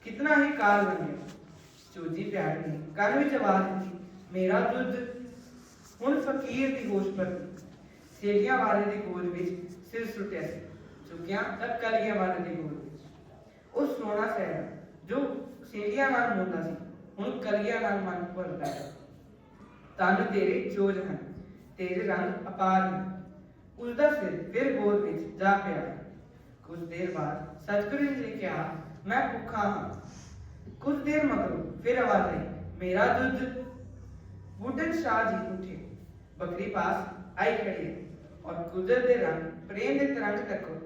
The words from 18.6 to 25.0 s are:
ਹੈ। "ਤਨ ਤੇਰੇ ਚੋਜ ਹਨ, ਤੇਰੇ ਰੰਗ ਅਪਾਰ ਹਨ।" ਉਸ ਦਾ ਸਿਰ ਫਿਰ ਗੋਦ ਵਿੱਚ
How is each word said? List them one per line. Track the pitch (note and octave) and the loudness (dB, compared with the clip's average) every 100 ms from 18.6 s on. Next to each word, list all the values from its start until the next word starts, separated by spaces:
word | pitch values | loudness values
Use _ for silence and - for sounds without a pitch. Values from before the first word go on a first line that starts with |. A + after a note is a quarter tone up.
| - | -4
ਹੈ। | - - - - - - - - - - - - - | -4 -8 -14 -20 -20 -20 -20 -20 -20 -20 -20 -20 0
"ਤਨ | F#3+ G3 - | 4 4 4
ਤੇਰੇ | G3 F#3 - - G3+ | 2 4 2 0 2
ਚੋਜ | G3 F#3 | 2 2
ਹਨ, | - D3+ - - - - - - | -2 -6 -8 -14 -14 -18 -20 -6
ਤੇਰੇ | F#3 F3+ G3+ | -2 -2 0
ਰੰਗ | F#3+ G3 F#3 - | 0 0 -2 -8
ਅਪਾਰ | - F#3 F#3+ | 0 4 4
ਹਨ।" | F#3+ F#3 F#3+ - - - - - - - | 4 0 -4 -8 -12 -18 -20 -20 -20 -10
ਉਸ | A#3+ A#3 | -8 4
ਦਾ | D4 | 4
ਸਿਰ | D4 F#3 F3 D#3 | 6 -2 -4 -4
ਫਿਰ | G#3+ C#4 G#3 | 0 0 2
ਗੋਦ | G#3 | 4
ਵਿੱਚ | G#3 | 4